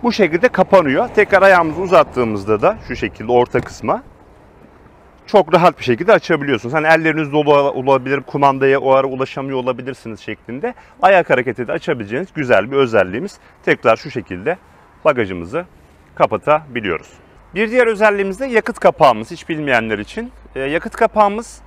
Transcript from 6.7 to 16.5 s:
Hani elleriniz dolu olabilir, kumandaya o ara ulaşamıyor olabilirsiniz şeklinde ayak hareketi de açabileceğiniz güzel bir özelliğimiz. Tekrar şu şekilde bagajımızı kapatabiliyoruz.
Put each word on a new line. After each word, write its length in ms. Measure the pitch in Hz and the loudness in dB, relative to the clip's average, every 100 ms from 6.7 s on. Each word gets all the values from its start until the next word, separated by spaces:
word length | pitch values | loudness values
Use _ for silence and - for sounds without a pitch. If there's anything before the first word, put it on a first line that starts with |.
| 156 | -4
Hani 120 | 156 | 0
elleriniz 440 | 160 160 156 151 | 2 2 -2 -2
dolu 220 | 147 147 | -2 2
olabilir, 680 | 143 139 131 131 135 127 139 | 2 2 -2 0 0 0 -4
kumandaya 580 | 127 147 139 135 135 139 | -4 0 0 2 2 2
o 120 | 135 | 2
ara 160 | 131 135 | 2 2
ulaşamıyor 520 | 131 131 - 135 135 | -4 -8 -8 -8 -6
olabilirsiniz 600 | 127 123 127 127 117 107 | -6 -6 -8 -14 -14 -14
şeklinde 540 | - 107 - 123 220 - - _ | -12 -14 -12 -10 -10 -12 -20 _
ayak 280 | 185 190 165 | 4 4 4
hareketi 380 | 131 127 113 117 | 0 0 -6 -8
de 40 | |
açabileceğiniz 580 | 160 - 139 101 120 190 - | -8 -6 -6 -6 -8 -8 -10
güzel 360 | 131 107 107 | 2 2 2
bir 60 | 139 | 0
özelliğimiz. 600 | 131 110 92 101 131 - _ _ - | 2 2 0 -2 -10 -14 _ _ -4
Tekrar 300 | 151 123 113 | 0 2 0
şu 160 | 156 | -2
şekilde 460 | 131 95 90 110 180 _ _ _ _ 156 | -12 -10 -8 -6 -8 _ _ _ _ -2
bagajımızı 600 | 131 101 92 85 139 180 _ _ _ _ - | 0 -2 -6 -8 -10 -12 _ _ _ _ -2
kapatabiliyoruz. 960 | 160 107 - | -2 -2 0